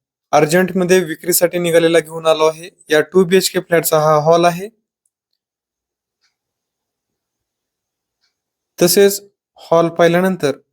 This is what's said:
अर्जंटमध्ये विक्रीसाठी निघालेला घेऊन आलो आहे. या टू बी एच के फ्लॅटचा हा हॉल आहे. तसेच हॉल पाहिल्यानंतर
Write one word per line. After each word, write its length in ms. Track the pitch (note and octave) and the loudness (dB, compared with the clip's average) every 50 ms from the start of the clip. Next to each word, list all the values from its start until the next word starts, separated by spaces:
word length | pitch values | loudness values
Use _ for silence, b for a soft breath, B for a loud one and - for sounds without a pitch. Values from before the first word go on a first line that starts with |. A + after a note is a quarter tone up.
| _ _ _ _ _ _ - | _ _ _ _ _ _ 0
अर्जंटमध्ये 680 | D3 D#3 D3+ D#3+ F3+ F#3 F3+ F3 F#3+ F3+ E3+ F#3 F#3 | 0 2 2 2 0 0 -2 -2 -2 -2 0 0 0
विक्रीसाठी 580 | F3+ D#3 D#3+ - - F3 F3 - F3+ E3 F3 F3 | 0 -2 -8 -10 -6 -6 -2 0 -2 -2 -2 -2
निघालेला 420 | F3 E3+ E3 E3+ E3 E3 E3+ E3 | -4 0 0 2 2 2 2 0
घेऊन 260 | D#3 D#3 E3 E3 D#3+ | -2 -4 -8 -6 -2
आलो 180 | D#3+ D#3+ D#3 D#3+ | -2 0 0 0
आहे. 240 | D#3+ D#3 D#3 E3+ F#3 - _ _ - | -2 -2 -4 -10 -20 -20 _ _ -2
या 100 | D3+ D3+ D3+ | -2 -2 0
टू 220 | - - F#3 F#3+ | 0 0 0 2
बी 120 | E3+ F#3+ | 2 2
एच 120 | F#3+ F#3 - | 0 0 -2
के 100 | - F#3 | -4 -8
फ्लॅटचा 380 | F3 - F3 E3 D#3 - D#3+ D#3 | -6 -2 -2 -2 -2 0 -2 0
हा 140 | D3+ D#3 D#3 D3+ D3 | 2 2 2 2 2
हॉल 200 | D#3+ E3+ E3+ F3 | 2 2 2 2
आहे. 240 | F3 E3+ F3 F#3+ A3 - _ _ _ _ _ _ _ _ _ _ _ _ _ _ _ _ _ _ _ _ _ _ _ _ _ _ _ _ _ _ _ _ _ _ _ _ _ _ _ _ _ _ _ _ _ _ _ _ _ _ _ _ _ _ _ _ _ _ _ _ _ _ _ _ _ _ _ _ _ _ _ _ _ _ _ _ _ _ _ _ - | 0 -2 -2 -8 -14 -16 _ _ _ _ _ _ _ _ _ _ _ _ _ _ _ _ _ _ _ _ _ _ _ _ _ _ _ _ _ _ _ _ _ _ _ _ _ _ _ _ _ _ _ _ _ _ _ _ _ _ _ _ _ _ _ _ _ _ _ _ _ _ _ _ _ _ _ _ _ _ _ _ _ _ _ _ _ _ _ _ -2
तसेच 420 | E3+ F3 - G3+ G3+ G3+ G3 - - - _ _ _ _ _ _ | -2 0 2 4 2 2 2 -2 -10 -18 _ _ _ _ _ _
हॉल 300 | - - E3+ E3 E3+ E3 | -6 -2 0 0 0 0
पाहिल्यानंतर 680 | E3 - F3 E3+ E3+ F3 F#3 F#3+ F#3 E3+ - C#3 C3 - _ _ | 0 0 0 2 2 0 0 -2 -2 -2 -4 -6 -6 -6 _ _